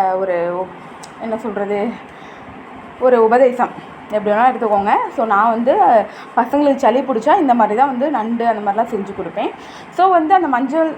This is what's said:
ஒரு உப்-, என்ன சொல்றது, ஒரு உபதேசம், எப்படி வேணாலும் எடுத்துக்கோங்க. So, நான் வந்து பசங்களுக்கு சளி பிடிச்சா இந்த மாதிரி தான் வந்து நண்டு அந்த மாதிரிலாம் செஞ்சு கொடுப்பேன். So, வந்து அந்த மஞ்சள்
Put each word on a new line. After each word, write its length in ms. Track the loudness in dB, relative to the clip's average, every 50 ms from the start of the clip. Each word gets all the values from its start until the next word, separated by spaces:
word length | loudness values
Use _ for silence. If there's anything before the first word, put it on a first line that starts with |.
| 2 0 0 -2
ஒரு 180 | -2 -2 -2 -2 -2 -2 -4 -6
உப்-, 200 | -8 -8 -10 -18 -20 -20 -20 -18 -20 -20 -16 -12
என்ன 160 | -8 -8 -8 -6
சொல்றது, 400 | -6 -6 -6 -6 -4 -4 -2 -4 -4 -4 -6 -10 -14 -20 -20 -20 -20 -20 -20 -20 -20 -20 -20 -20 -20 -20 -20 -18 -18 -18 -8 0 2
ஒரு 180 | 4 4 4 4 4
உபதேசம், 420 | 6 6 4 4 4 0 -4 -4 -4 -12 -18 -18 -20 -18 -12 -6 -6
எப்படி 140 | -4 -2 0
வேணாலும் 180 | 0 2 2 2
எடுத்துக்கோங்க. 420 | 2 0 -2 0 0 0 2 0 0 0 0 -4 -4
So, 100 | -4 -2 0
நான் 180 | 2 2 2 2
வந்து 240 | 2 0 2 2 2 4 4 4 4 4 2 0 -8 -16 -14 -6 -2 -2
பசங்களுக்கு 460 | -2 0 0 2 2 2 2 2 2
சளி 160 | 2 2 2 0 0
பிடிச்சா 260 | -2 -2 2 2 2 4 4
இந்த 100 | 2 4 2
மாதிரி 200 | 2 2 2 2
தான் 120 | 0 0 0
வந்து 160 | -2 -2 -2 -2 -2
நண்டு 260 | -4 -4 -4 -2 0 0
அந்த 100 | -2 -2 -2
மாதிரிலாம் 260 | -2 -2 -2 -2 -2 -4
செஞ்சு 200 | -6 -6 -6 -8 -10
கொடுப்பேன். 320 | -10 -8 -6 -6 -6 -6 -6 -10 -18 -20 -20 -20 -20 -10 0
So, 80 | 2 2 4 4 2
வந்து 160 | 2 2 2 2
அந்த 100 | 2 2 0
மஞ்சள் 380 | 0 -2 0 0 0 0 0 -2